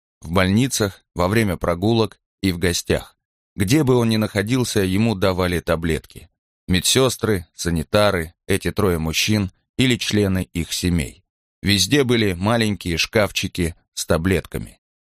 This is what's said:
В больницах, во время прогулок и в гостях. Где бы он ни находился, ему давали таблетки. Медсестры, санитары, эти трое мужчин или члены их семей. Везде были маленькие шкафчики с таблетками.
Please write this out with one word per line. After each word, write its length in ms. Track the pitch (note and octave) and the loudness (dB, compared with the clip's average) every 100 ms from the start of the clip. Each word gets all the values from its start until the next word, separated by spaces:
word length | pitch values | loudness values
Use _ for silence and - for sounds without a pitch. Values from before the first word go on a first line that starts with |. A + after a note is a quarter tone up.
| _ _ | _ _
В 100 | E2 | -2
больницах, 720 | F2+ F#2 G2+ C3+ - G2+ - _ | 2 4 2 2 0 -2 -4 _
во 140 | E2 F2+ | -2 0
время 280 | A2 G#2+ E2 | 2 0 -2
прогулок 640 | F#2+ F2 G#2 A#2 G#2+ - _ _ | -2 0 0 0 0 -6 _ _
и 80 | F#2+ | -2
в 60 | F2 | 0
гостях. 580 | F2+ E2+ - E2 - _ _ _ _ | -2 -2 -2 -2 -4 _ _ _ _
Где 300 | - F#2+ D3 | -4 2 2
бы 120 | C3 B2 | 4 2
он 120 | A#2 | 2
ни 80 | A2 | 0
находился, 640 | G#2+ G2+ G#2 C3 A#2+ A2 | 0 -2 -2 0 0 0
ему 340 | F#2+ F#2+ A2+ | 0 2 0
давали 460 | F#2+ G2 F2+ F2+ F2 | 0 0 0 0 -2
таблетки. 680 | - E2 E2 D#2 - - - _ _ _ - | -2 -2 0 -4 -6 -20 -20 _ _ _ 0
Медсестры, 800 | F2+ - B2+ C3 - G#2+ G2 - | 0 2 2 2 0 -2 -2 -4
санитары, 800 | - F2 E2 D2+ G#2 G#2 F#2 D#2+ _ - | -8 -4 -2 0 2 2 0 -4 _ -4
эти 240 | G2 F2 | -2 -2
трое 280 | - - E2+ | 0 0 0
мужчин 540 | D#2+ D#2+ - G#2+ F#2+ _ _ - | -2 -2 0 0 -2 _ _ -2
или 200 | C3 A#2 | 0 0
члены 520 | - G#2 G2 F#2 F2 | 0 0 0 0 -4
их 200 | F2 D#2 | -6 -6
семей. 520 | - F2+ F2 B1+ - _ _ _ _ | -4 0 0 -2 -10 _ _ _ _
Везде 420 | F#2 G2+ F#2 D3 | 0 0 2 2
были 280 | B2 A#2+ G#2 | 2 2 0
маленькие 640 | F2 G2+ A#2+ A2 G2 F2 D#2+ | 0 0 0 0 -2 -4 -4
шкафчики 800 | - A2+ G2 - G2 - E2+ - _ | 0 0 0 -2 -6 -4 -4 -4 _
с 120 | - - | -12 -2
таблетками. 760 | E2 F2 F2+ - - - - _ _ _ | 0 2 0 -2 -10 -10 -16 _ _ _